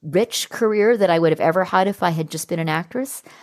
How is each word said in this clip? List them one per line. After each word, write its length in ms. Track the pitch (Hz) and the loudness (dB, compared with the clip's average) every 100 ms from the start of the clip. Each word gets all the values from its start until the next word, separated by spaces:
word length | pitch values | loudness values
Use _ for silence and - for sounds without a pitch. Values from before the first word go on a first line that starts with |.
rich 480 | 160 175 233 - - | -4 0 0 -4 -8
career 480 | - 226 214 214 233 | -2 0 2 2 2
than 140 | 185 | 2
I 80 | 165 | 4
would 120 | 165 | 2
have 80 | 156 | 2
ever 260 | 160 175 180 | 2 2 2
had 220 | 190 196 | 2 0
if 140 | 190 | 0
I 80 | 180 | -2
had 220 | 160 160 | -2 -4
just 180 | 160 - | -8 -6
been 100 | 170 | -4
an 80 | 160 | -2
actress. 540 | 156 165 247 269 - - - | -4 -4 -8 -8 -10 -18 -20